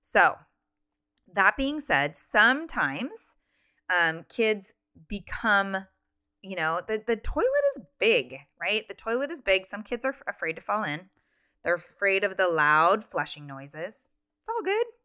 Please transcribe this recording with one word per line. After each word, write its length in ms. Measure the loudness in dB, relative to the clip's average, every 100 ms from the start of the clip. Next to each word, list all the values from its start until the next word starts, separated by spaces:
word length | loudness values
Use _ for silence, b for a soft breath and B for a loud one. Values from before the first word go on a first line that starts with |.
So 360 | 2 4 4 4 _ _ _ _ _ _ _ _ _
that 240 | 2 2 4
being 240 | -2 -4
said, 360 | 0 0 0 -4
sometimes, 1200 | -2 4 4 4 -2 -4 -4 -2 -8 -10 -18 -20 _ _ _ _ _
um, 320 | 2 2 0 -10
kids 460 | -2 0 0 -6 _ _ _ _
become, 800 | -12 -10 -4 2 2 2 -4 -8 _ _ _ _ _
you 140 | -12 -4
know, 260 | -2 -2 -2
the, 160 | -6 -2
the 100 | -4
toilet 300 | -2 0 2 2 0
is 80 | -2 -16 _
big, 380 | 2 2 0 -12 -20 _
right? 260 | -4 -4 -6
The 80 |
toilet 360 | -12 -4 -4 -4
is 100 | -6
big. 240 | 0 0
Some 180 | 0 -14
kids 220 | -8 -4
are 60 | -4
f-, 100 | -6 -10
afraid 280 | -6 -6 -6
to 60 |
fall 220 | -4 -4
in. 240 | -2 -6 -10 _ _ _ _ _
They're 120 | -2 -2
afraid 480 | -4 _ 0 2
of 120 | 0 2
the 120 | 2
loud 560 | 4 4 6 6 4
flushing 420 | 0 -6 -6 -8 -14
noises. 600 | -14 -14 -10 -12 -12 -20 _ _ _
It's 80 | -8
all 140 | -4
good. 240 | -2 -2 -2 -6